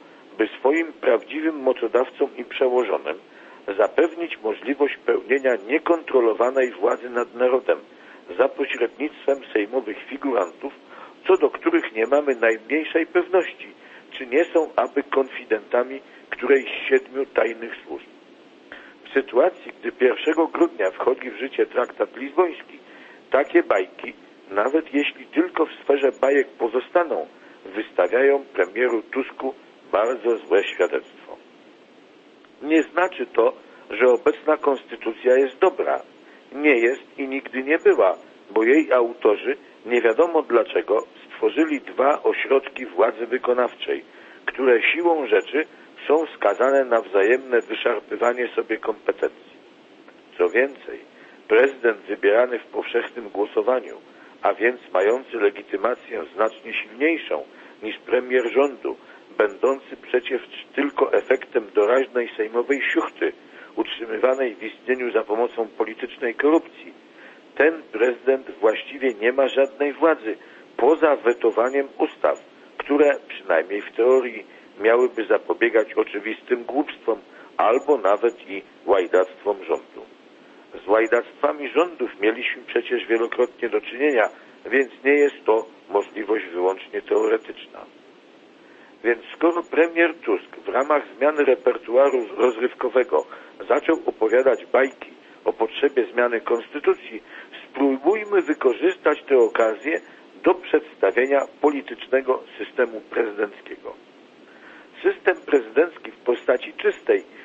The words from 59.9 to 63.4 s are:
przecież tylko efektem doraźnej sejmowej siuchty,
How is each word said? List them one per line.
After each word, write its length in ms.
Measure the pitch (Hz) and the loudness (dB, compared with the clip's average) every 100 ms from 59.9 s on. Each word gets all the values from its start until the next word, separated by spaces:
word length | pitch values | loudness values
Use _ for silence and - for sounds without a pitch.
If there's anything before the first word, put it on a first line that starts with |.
| 135 | -18
przecież 400 | - 123 - 127 - - - - | -4 -4 -2 -6 -8 -18 -10 -4
tylko 380 | 143 - 135 | -4 -2 0
efektem 540 | 139 - 131 - 123 104 107 | 0 0 -2 0 -6 -2 0
doraźnej 540 | 104 127 131 123 117 - | 2 2 0 -4 -6 -6
sejmowej 440 | 107 117 123 139 | -4 -4 -2 -2
siuchty, 520 | - 165 - - 82 - | 0 -2 -4 -4 -6 -6